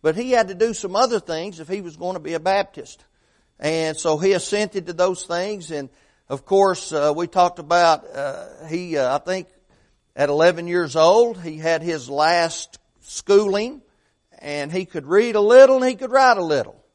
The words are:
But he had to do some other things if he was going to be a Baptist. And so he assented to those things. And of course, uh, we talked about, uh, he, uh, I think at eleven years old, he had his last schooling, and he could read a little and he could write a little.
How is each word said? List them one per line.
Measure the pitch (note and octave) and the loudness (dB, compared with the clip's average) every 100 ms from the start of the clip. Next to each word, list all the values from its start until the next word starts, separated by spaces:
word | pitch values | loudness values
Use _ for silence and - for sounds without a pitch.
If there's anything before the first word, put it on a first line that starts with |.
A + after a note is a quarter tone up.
But | D#3 E3 | -2 -2
he | B3 | 0
had | B3 G3 | 0 0
to | F3+ | 0
do | A3+ | -2
some | A3 G3 G3 | -2 -4 0
other | B3 A3+ | 0 0
things | - D#3+ F#3 E3 | -4 -8 -8 -14
if | D#3 | -10
he | G3 | -10
was | F3 D#3 | -10 -10
going | F3 | -10
to | F#3 | -8
be | D3+ | -8
a | E3 | -6
Baptist. | E3+ G3 F#3+ - A#2 - _ _ _ _ _ _ | -2 -2 -2 -10 -20 -20 _ _ _ _ _ _
And | D3 D#3+ D#3+ D#3 | -4 -2 -4 -4
so | E3 D3+ | -2 0
he | F#3+ | 2
assented | F#3 - G#3 G#3 G3+ E3+ | 0 0 -4 -2 -6 -10
to | |
those | E3+ F#3 F#3 - | -2 -2 -2 -6
things. | F3 F#3+ G#3 D#3 | -6 -6 -10 -10
And | D3+ C3+ _ _ _ _ | -10 -12 _ _ _ _
of | C#3 - | -12 0
course, | G3 G3 F3 - | 4 4 2 -4
uh, | D#3 D3 D3+ | -2 0 0
we | E3+ | -2
talked | F#3+ F3 F3 | 2 0 0
about, | D3+ F3 E3+ D#3 - | 0 4 4 2 -2
uh, | C3+ C#3 C3+ - - D#3 | -8 -8 -10 -16 -18 -10
he, | E3+ F3+ D3+ | -10 -4 -2
uh, | B2+ C#3+ | 0 -2
I | |
think | - F#3+ - _ _ _ _ _ _ - | -4 -8 -8 _ _ _ _ _ _ -4
at | C#3+ | -2
eleven | D3 E3+ E3+ E3+ | 4 2 2 -4
years | F3 E3 D#3+ | -2 -2 2
old, | D#3+ G#3+ A#3+ F#3+ | 4 6 2 -2
he | E3+ D#3 | -12 -6
had | D#3+ D#3+ | -2 -2
his | E3+ D#3+ A#2+ | -2 -8 -6
last | C#3 D#3 F3 E3 - - - _ _ | 0 2 2 -2 -6 -16 -20 _ _
schooling, | - - - G3+ G#3 G3 A#3 C#4+ _ _ _ _ _ _ | -18 -16 2 2 4 -2 -6 -12 _ _ _ _ _ _
and | D3 D3 C#3+ | -10 -8 -6
he | F3+ E3 | -6 -6
could | E3 C3+ | -12 0
read | F#3+ A#3+ G#3+ | 2 2 0
a | |
little | G#3 B3+ C4+ C4 | 6 8 8 6
and | B3+ | 0
he | B3+ | -4
could | B3+ | -2
write | C4 B3+ G#3+ | 2 4 2
a | |
little. | E3 C#3+ A2 - _ | 0 -2 -2 -12 _